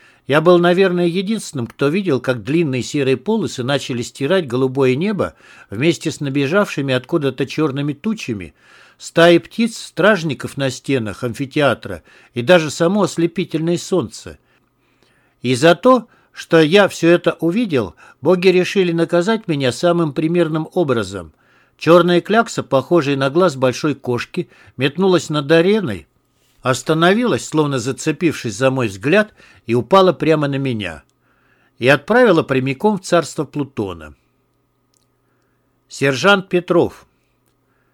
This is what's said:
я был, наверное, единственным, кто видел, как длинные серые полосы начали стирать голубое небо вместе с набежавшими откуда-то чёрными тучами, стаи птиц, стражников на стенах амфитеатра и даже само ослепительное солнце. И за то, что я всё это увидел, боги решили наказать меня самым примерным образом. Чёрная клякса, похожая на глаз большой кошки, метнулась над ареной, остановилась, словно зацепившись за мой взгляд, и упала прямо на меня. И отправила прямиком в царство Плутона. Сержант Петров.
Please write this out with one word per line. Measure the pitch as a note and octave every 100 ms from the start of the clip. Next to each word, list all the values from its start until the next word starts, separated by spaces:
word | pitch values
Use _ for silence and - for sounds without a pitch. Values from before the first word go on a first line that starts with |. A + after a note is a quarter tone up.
| _ _ -
я | C#3+
был, | D#3+ F3
наверное, | F3 F3+ G3 F3+ F3
единственным, | F3 G3 A3 - C3+ A#2
кто | - C#3+
видел, | F3+ F#3+ C3
как | - B2+
длинные | G2+ D#3+ D#3+ B2+
серые | A2 D3 C3+ C3
полосы | - A3 C#3 -
начали | B2 C#3+ - A#2+
стирать | A#2+ - C3+ F#3+ D3
голубое | B2+ C3 C3 C3 B2+
небо | G3 F#3+ F#2 - - - -
вместе | G2 D#3 D#3+ E3
с | -
набежавшими | C#3+ C#3 C3+ G3 G3 - C#3 B2+
откуда-то | - E3+ C#3 C3 C#3
чёрными | - D#3 C3+ C#3+
тучами, | C#3 A3 G#3+ - G#2+ E2 - _ - _ _
стаи | - - E3+ E3+
птиц, | - - A#3 -
стражников | - - F#3 G3+ D#3+ B2 A#2+ -
на | C3+
стенах | B2+ - C3+ G#2 F#2+
амфитеатра | B2 G#2+ C3+ D3+ C#3 A2 G2+ F2 - _ _
и | A#2+
даже | A#2+ F3+ D#3
само | - E3+ G#3
ослепительное | F3+ - E3 - E3 D#3 E3 E3+
солнце. | - F#3 A2+ - - D2+ _ _ _ _ _ _ _ _ _ _
И | B2
за | B2 D#3+ F3
то, | B3 B3+ - _ _
что | - - E3
я | D3+ G3 F#3+
всё | - E3
это | E3+ E3+ D#3
увидел, | E3 G3 A#3 C#3 F#2+ - - _
боги | C#3+ F#3 F#3
решили | F3+ F3 G3+ F3+
наказать | E3+ E3 F3 F3+ A3 F#3+
меня | D3 C3
самым | - F3 E3+ D#3+
примерным | C#3+ D#3 F3 D#3+ D#3+ D#3+
образом. | F3+ D#3 A#2+ F#2+ G2 E2 _ _ _ _ _
Чёрная | D#3 F3 E3+ F3
клякса, | - G#3+ - -
похожая | - C#3 B2+ F3 C#3 C#3
на | C3+
глаз | D3+ F#3 C3+
большой | B2+ B2 D#3
кошки, | C3+ - A#2+ - - - _ _ -
метнулась | C3+ E3 F#3+ F3 -
над | D3+ C#3
ареной, | E3 F3 A3 E3 F#2+ - _ _ _ _ _ B2+
остановилась, | C3 - D#3+ F3 G#3 B3 B2+ -
словно | D#3 D3 C#3
зацепившись | A#2 C3 - D3+ E3+ - A#2+ G2
за | C3
мой | C3 A2+
взгляд, | G2 B2+ G3 G#3+ _ _ _ -
и | A#2+
упала | A#2+ F#3+ F#3
прямо | D#3+ D3+ D#3 C#3+
на | C3+
меня. | C#3 A2+ F#2 D#2 _ _ _ _ _ _ _ -
И | B2
отправила | C#3+ - A#3 B3 D#3+
прямиком | C3 C3 C3 C3 G#3+ G3+
в |
царство | - E3+ D3+ -
Плутона. | C#3+ D3+ C3+ - G2 E2+ D#2 D2+ _ _ _ _ _ _ _ _ _ _ _ _ _ _ _ _ _
Сержант | - C#3 C3 F#3 G3+ F#3
Петров. | F3+ F3 F3 A2 - _ _ _ _ _ _ _ _ _